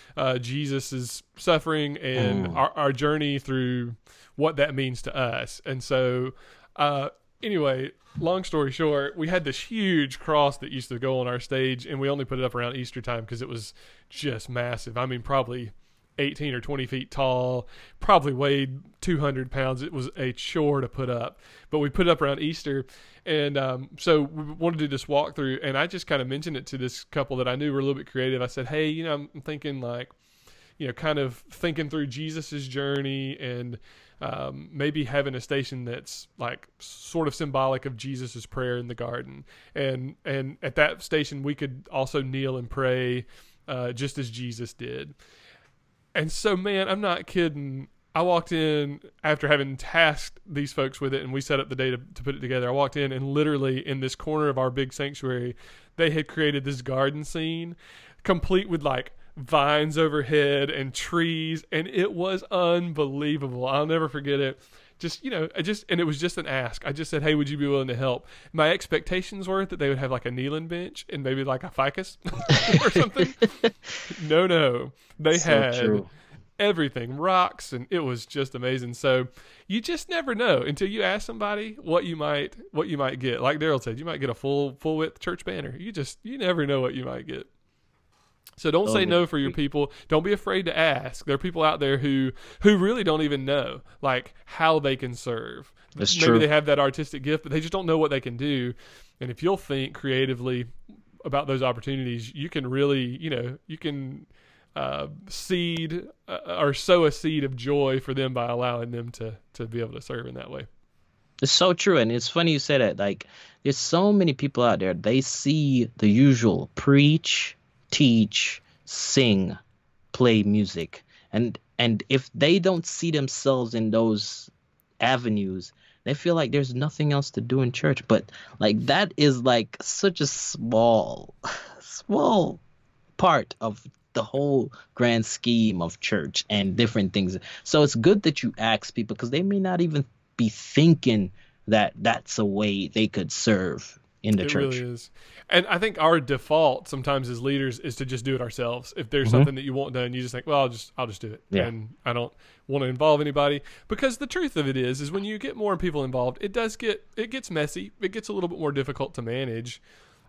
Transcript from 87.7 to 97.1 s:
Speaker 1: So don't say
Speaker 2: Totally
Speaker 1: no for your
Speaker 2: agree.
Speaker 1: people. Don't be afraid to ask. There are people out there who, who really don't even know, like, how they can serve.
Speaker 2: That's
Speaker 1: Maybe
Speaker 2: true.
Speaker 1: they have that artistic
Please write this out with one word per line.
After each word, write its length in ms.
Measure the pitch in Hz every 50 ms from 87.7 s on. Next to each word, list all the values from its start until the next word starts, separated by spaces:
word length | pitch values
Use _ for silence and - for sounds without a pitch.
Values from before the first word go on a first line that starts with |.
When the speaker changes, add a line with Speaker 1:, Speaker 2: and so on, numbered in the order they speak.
| _ _ _ _ _ _ _ _ _ _ _ _ _ _ _ - _
Speaker 1:
So 140 | - - 156
don't 180 | 156 180 214 214
say 120 | 220 202
Speaker 2:
Totally 100 | 185 175
Speaker 1:
no 160 | 170 175 170
for 120 | 160 165 143
your 120 | 139 135
Speaker 2:
agree. 140 | - 151 143
Speaker 1:
people. 280 | 139 - 147 143 139 - - - -
Don't 140 | 156 156 170
be 80 | 202
afraid 320 | 208 196 - 196 190 190 180
to 100 | 170 -
ask. 500 | 160 160 156 135 123 - 127 - - -
There 80 | 147 139
are 40 | 139
people 240 | - 185 170 165
out 160 | 156 151 - 147
there 200 | 143 135 139 127
who, 340 | 147 143 135 135 131 127 - - - - - -
who 160 | - 208 208 180
really 260 | 185 208 247 240 196
don't 160 | 165 156 156
even 220 | 151 143 147 135 135
know, 380 | 139 143 139 120 127 127 123 - - - -
like, 320 | 139 135 127 123 - - - - -
how 320 | - - - 160 160 160 151
they 180 | 143 135 135
can 180 | - 135 123 120
serve. 580 | - - 123 117 113 113 117 123 123 127 - _ _ _ _ -
Speaker 2:
That's 200 | - - - -
Speaker 1:
Maybe 60 | 170
Speaker 2:
true. 180 | 160 - 113 113
Speaker 1:
they 100 | 156 147
have 160 | 151 151 151
that 120 | 147 143 143
artistic 440 | 139 139 - 160 151 -